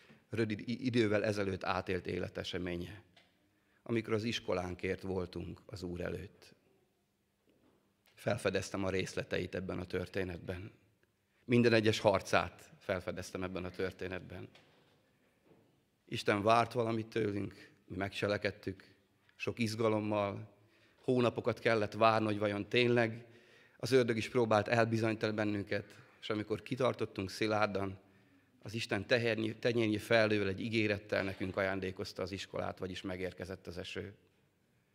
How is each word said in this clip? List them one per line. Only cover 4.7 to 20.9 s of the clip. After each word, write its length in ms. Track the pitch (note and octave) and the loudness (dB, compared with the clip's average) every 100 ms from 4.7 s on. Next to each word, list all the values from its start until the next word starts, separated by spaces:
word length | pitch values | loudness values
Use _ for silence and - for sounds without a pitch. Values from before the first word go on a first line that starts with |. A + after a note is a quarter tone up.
| F2 F#2 F#2 | -6 -4 -4
voltunk 580 | F#2+ F#2 F2+ F2 F2 F#2 - | -4 -4 -4 -6 -10 -12 -14
az 160 | - | -12
Úr 180 | F2+ F2 | -8 -6
előtt. 540 | F2 F2 F#2+ - - _ _ _ _ _ _ _ _ _ _ _ _ _ _ _ _ - | -6 -6 -10 -16 -20 _ _ _ _ _ _ _ _ _ _ _ _ _ _ _ _ -8
Felfedeztem 640 | - G#2+ G2+ F#2 - G2 | -2 0 2 0 -2 -2
a 60 | F#2+ | -2
részleteit 640 | F#2+ F2+ - - G2 F#2 | 0 -2 -4 -4 -4 -4
ebben 240 | G2 F#2 F#2 | -6 -6 -6
a 60 | |
történetben. 880 | F#2 F#2 F2+ G2+ F#2 E2+ - F2+ G#2+ - _ _ _ _ _ _ | -4 -6 -4 -6 -6 -6 -8 -10 -10 -18 _ _ _ _ _ _
Minden 280 | - A#2+ A#2 | 2 6 8
egyes 260 | A2+ G#2+ G#2+ | 6 6 4
harcát 720 | A2 F#2+ - F#2+ F2+ - - - | 4 4 4 2 2 -6 -20 -16
felfedeztem 640 | - F#2 - F#2 F#2 F#2 | -4 -4 -4 -8 -8 -6
ebben 220 | F#2 F2+ | -6 -6
a 60 | F2+ | -6
történetben. 800 | F2+ F#2 - F#2 F#2 F#2 F#2 G#2 - _ _ _ _ _ _ _ _ _ _ _ _ _ _ - | -4 -6 -4 -8 -8 -10 -14 -14 -18 _ _ _ _ _ _ _ _ _ _ _ _ _ _ -8
Isten 340 | A2+ - G#2 | -4 0 2
várt 300 | G#2 A#2 A2+ | 6 6 4
valamit 340 | B2 A2+ A2+ G#2+ | 0 0 0 -2
tőlünk, 640 | A#2 G#2+ G2+ G2 - - _ - | 0 0 -2 -6 -10 -20 _ -12
mi 100 | F#2 | -6
megcselekedtük, 880 | G2 - G2+ G2+ G2+ - - F#2 - - _ _ _ - | -4 -2 0 0 -2 -4 -8 -10 -14 -20 _ _ _ -8
sok 220 | - G#2 | -6 -2
izgalommal, 920 | A2+ A2 A2+ G#2+ G#2+ G#2 G2+ G#2 A2 _ _ _ _ | -2 2 2 2 0 0 0 -2 -12 _ _ _ _